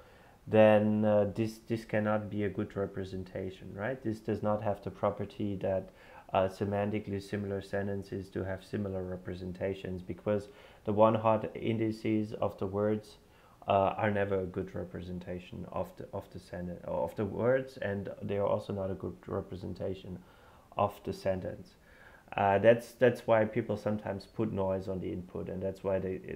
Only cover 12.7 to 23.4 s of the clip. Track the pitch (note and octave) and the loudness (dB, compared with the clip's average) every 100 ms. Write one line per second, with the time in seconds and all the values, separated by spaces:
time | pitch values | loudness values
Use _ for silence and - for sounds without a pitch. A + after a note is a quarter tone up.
12.7 | G2+ G#2 G#2+ - - - - - - - | 0 2 0 -4 -20 -20 -20 -20 -20 2
13.7 | G2+ F#2+ - G#2+ G2+ G2 G2 F#2 F#2+ F#2 | 6 6 4 0 2 0 0 -2 -4 -6
14.7 | F2+ F2+ F#2 F2 F2+ F2+ F2+ F3 - - | -6 -8 -8 -8 -8 -8 -10 -10 -12 -8
15.7 | - F#2 - - G2 - F#2 - F2+ F2+ | -6 -6 -8 -10 -10 -10 -16 -12 -8 -8
16.7 | F2 - - - - G#2 F2 A2+ C3 C3 | -8 -6 -2 -2 -2 -4 0 2 2 0
17.7 | - G2+ G2+ F#2 - G#2 G2+ G2+ G2+ - | -6 -4 -4 -6 -8 -4 -2 0 0 -2
18.7 | G2+ F#2+ F#2+ F#2+ F2+ - G2 F#2+ G#2 F#2+ | -4 -4 -4 -6 -10 -6 -6 -6 -10 -10
19.7 | F#2 G2 F#2 - F2+ - - - - - | -6 -6 -6 -10 -14 -14 -20 -20 -20 -12
20.7 | - G2+ - - F#2+ G2 F#2+ F#2+ - - | 0 0 0 -8 -4 -2 -2 -4 -10 -14
21.7 | - - - - - - - G2+ G3 - | -20 -20 -20 -20 -20 -8 0 4 8 8
22.7 | - - - B2+ A#2+ - A2+ | 6 2 4 4 4 4 4